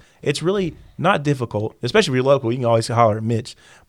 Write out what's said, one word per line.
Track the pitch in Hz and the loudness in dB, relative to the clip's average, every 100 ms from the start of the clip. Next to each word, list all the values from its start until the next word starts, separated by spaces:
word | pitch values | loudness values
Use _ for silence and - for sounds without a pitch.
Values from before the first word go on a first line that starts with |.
| - _ | -16 _
it's | - 135 | -4 -2
really | 160 202 180 - - - | -2 -2 -4 -8 -16 -4
not | 147 202 | 0 0
difficult, | 147 135 120 107 110 - | 0 -2 -2 -4 -6 -6
especially | 120 214 175 | 0 0 2
if | 127 | 0
you're | |
local. | 127 139 113 | 2 2 2
You | 123 | -2
can | 120 | 2
always | 117 113 | 2 2
holler | 117 113 107 | 2 2 2
at | |
Mitch, | 110 117 - - - - | -2 -4 -4 -14 -20 -20